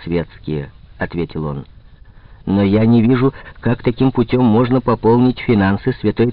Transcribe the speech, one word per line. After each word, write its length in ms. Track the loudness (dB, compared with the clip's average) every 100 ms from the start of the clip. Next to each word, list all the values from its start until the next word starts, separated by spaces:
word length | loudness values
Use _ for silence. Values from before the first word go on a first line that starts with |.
светские», 640 | -6 -6 -6 -12 -10 -8 -10 -16 -20 -12
ответил 480 | -8 -6 -8 -8 -8
он. 180 | -8 -12 -20 -20 -20 -20 -20 -20 -12 -2
«Но 160 | 0
я 240 | 2 2 4
не 160 | 4
вижу, 320 | 4 2 0 -2 -12 -8
как 220 | -4 -2
таким 300 | -2 0 0
путем 340 | 0 0 2 2
можно 360 | 2 2 0
пополнить 580 | 0 0 2 4 2 0
финансы 540 | 0 2 2 0 -2
Святой 360 | -4 -2 0 -2